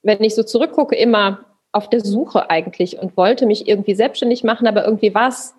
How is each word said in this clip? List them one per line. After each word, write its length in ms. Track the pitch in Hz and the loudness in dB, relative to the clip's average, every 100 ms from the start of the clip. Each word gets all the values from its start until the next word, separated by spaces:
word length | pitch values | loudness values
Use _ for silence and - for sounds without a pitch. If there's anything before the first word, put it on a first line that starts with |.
wenn 220 | 208 208 | 0 2
ich 100 | 220 | 0
so 80 | 214 | 0
zurückgucke, 540 | 220 233 311 - 285 - | -2 0 0 0 0 2
immer 480 | 233 220 196 196 - _ _ | 2 4 2 -4 -14 _ _
auf 180 | 208 208 | -6 0
der 120 | 233 | -2
Suche 500 | 202 208 330 196 - | 0 -2 0 -2 0
eigentlich 480 | 160 175 - 180 - | -4 -4 -4 -4 -4
und 180 | 190 - | -8 0
wollte 300 | 185 254 233 | 2 2 0
mich 220 | 208 - | 0 0
irgendwie 260 | 208 202 | 0 0
selbstständig 480 | 196 233 - 240 247 | 0 -2 0 -2 0
machen, 240 | 220 226 233 | -2 0 0
aber 180 | 208 | 0
irgendwie 300 | - 220 214 | 0 0 0
war's 400 | 202 247 247 - | 2 0 -2 -16